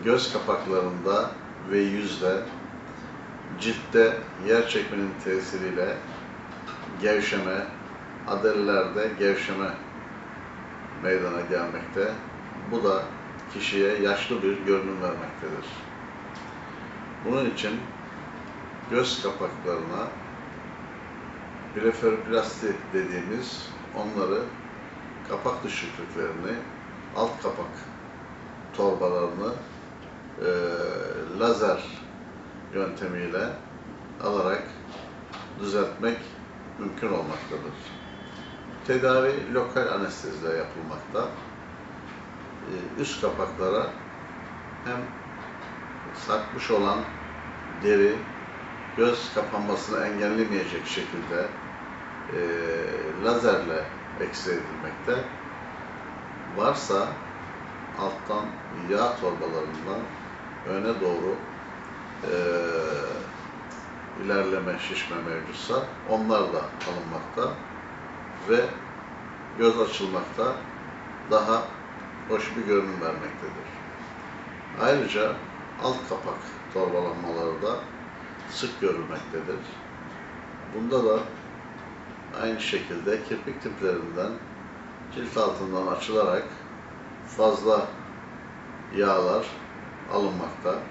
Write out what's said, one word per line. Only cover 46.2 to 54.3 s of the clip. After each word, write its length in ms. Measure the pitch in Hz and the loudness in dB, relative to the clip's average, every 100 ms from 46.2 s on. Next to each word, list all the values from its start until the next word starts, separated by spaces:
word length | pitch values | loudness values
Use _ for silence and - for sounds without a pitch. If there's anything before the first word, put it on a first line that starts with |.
| - | 0
sarkmış 440 | 107 - 127 - | 0 0 -4 4
olan 280 | 107 98 87 - - - - - - - - | 6 6 4 0 -6 -10 -10 -10 -10 -8 0
deri, 320 | - 101 101 107 - - - - - - - - | 8 10 10 8 -2 -8 -10 -10 -10 -10 -6 6
göz 360 | 120 120 - | 6 6 2
kapanmasını 720 | 107 104 104 104 95 - 107 107 | 0 0 0 2 0 2 0 2
engellemeyecek 800 | 101 104 110 110 101 87 87 - | 2 2 4 4 4 2 -2 -2
şekilde, 640 | - 80 87 80 87 90 - - - - - - - - | -4 -2 -4 -2 0 0 -4 -8 -8 -10 -10 -10 -10 -4
e, 60 | 90 85 85 82 82 - - - 85 110 | 0 0 0 0 0 0 -2 -2 2 4
lazerle 580 | 120 117 95 85 78 - - - - | 6 6 6 4 0 -2 -8 -8 -4
eksiğe 340 | - | -4